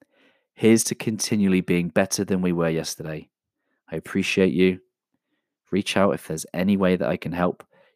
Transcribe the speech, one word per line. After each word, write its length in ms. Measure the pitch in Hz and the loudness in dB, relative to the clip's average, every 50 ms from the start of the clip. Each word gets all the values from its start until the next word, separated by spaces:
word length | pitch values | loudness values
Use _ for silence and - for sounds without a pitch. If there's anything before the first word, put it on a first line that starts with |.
| _ _ _ _ _ _ _ _ _ _ _ | _ _ _ _ _ _ _ _ _ _ _
Here's 320 | - - 110 113 113 - | 2 4 6 6 6 4
to 100 | - 117 | 0 -6
continually 640 | - - - 110 101 - - 117 104 101 98 92 92 | -6 -4 -6 -4 -4 -4 -2 0 2 2 4 2 2
being 300 | 87 - 90 87 87 87 | 2 2 0 0 0 0
better 340 | - - 95 95 - - 101 | 0 0 0 0 -2 -4 -2
than 180 | 90 98 92 | -2 -2 -2
we 120 | 92 90 87 | 0 0 0
were 160 | 85 85 82 | 0 0 0
yesterday. 580 | 80 82 78 - - - 80 78 78 78 - _ _ _ _ _ _ _ _ _ _ _ _ _ | -2 -2 -4 -6 -10 -12 -12 -12 -12 -12 -14 _ _ _ _ _ _ _ _ _ _ _ _ _
I 60 | - 80 | -12 -12
appreciate 560 | - - - 101 95 - - - 95 95 - | -10 -6 -4 -4 -2 0 2 2 2 2 4
you. 260 | 85 92 92 92 95 _ _ _ _ _ _ _ _ _ _ _ _ _ _ _ _ _ _ | 4 2 2 2 0 _ _ _ _ _ _ _ _ _ _ _ _ _ _ _ _ _ _
Reach 280 | - 95 101 - - 101 | -4 -4 -2 -2 0 2
out 160 | 98 98 69 | 2 2 2
if 160 | 78 - - | -2 -4 -8
there's 160 | 82 80 - - - | -8 -8 -8 -10 -6
any 240 | 85 90 98 101 95 | -4 0 0 2 2
way 180 | 98 92 92 | 4 2 2
that 140 | 87 - 64 | 2 0 -2
I 80 | 82 90 | -4 -4
can 160 | - 87 82 | -6 -8 -4
help 320 | 87 87 90 - - - _ _ _ _ _ _ | -2 -2 -2 -2 -4 -12 _ _ _ _ _ _